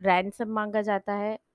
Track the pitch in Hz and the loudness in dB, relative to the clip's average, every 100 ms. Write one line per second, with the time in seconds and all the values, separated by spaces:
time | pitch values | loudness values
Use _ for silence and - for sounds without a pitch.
0 | 190 180 196 - 220 220 214 214 208 196 | 2 4 2 -4 -4 -2 -2 0 0 0
1 | 202 202 214 220 _ | -2 -4 -4 -6 _